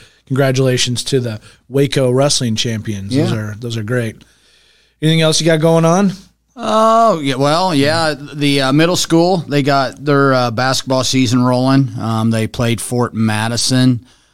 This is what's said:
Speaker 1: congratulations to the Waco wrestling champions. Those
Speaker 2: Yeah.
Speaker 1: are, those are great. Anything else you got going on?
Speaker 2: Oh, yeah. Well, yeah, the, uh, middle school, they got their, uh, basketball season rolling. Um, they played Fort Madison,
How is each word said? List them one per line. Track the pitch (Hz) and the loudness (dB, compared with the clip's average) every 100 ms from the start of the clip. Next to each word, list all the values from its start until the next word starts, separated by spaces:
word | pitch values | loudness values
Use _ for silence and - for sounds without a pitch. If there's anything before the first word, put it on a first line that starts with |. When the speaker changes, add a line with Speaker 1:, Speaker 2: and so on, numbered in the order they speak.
| - _ - | -16 _ -4
Speaker 1:
congratulations | 131 135 131 131 123 123 117 | 0 0 2 0 0 -2 -4
to | - 135 | -2 -2
the | 120 107 - _ - | -2 -8 -16 _ -4
Waco | 131 143 143 131 | -2 0 0 0
wrestling | 127 143 - 123 | 2 0 0 -2
champions. | 107 123 110 110 101 98 131 | -2 -4 -6 -8 -8 -4 -2
Those | 165 | 0
Speaker 2:
Yeah. | 113 | -2
Speaker 1:
are, | 107 107 | -6 -10
those | 120 113 | -8 -8
are | |
great. | 107 123 113 - - _ _ _ _ _ _ _ | -4 -4 -4 -8 -20 _ _ _ _ _ _ _
Anything | 156 165 | 0 2
else | 160 156 | 2 2
you | 160 | 2
got | 160 | 2
going | 165 165 | 4 4
on? | 165 180 202 - - _ _ | 4 4 2 -2 -12 _ _
Speaker 2:
Oh, | 262 226 220 220 226 226 170 | -10 -2 2 4 4 4 2
yeah. | 139 127 | -2 0
Well, | 143 160 185 | 0 2 0
yeah, | 147 139 165 160 | 2 2 0 -2
the, | 139 143 147 143 139 | -4 -10 -4 0 0
uh, | 131 | 2
middle | 143 165 | 2 2
school, | 180 - 165 175 185 | 0 2 2 4 0
they | 117 143 | 0 0
got | 139 139 127 - | 2 0 -2 -4
their, | 143 143 139 | 0 2 2
uh, | 131 123 | 2 0
basketball | 113 131 131 - 131 | -2 -2 -2 -2 -2
season | 120 131 127 127 | 0 0 2 2
rolling. | 123 123 131 135 131 110 | 2 2 2 2 0 -4
Um, | 110 110 113 | -4 -2 0
they | 113 110 | -2 -2
played | - 117 113 | -2 -2 -4
Fort | - 123 120 | -4 -4 -2
Madison, | 110 110 107 113 117 - 127 127 120 - _ _ | -2 -2 -2 -4 -4 -2 2 2 0 -6 _ _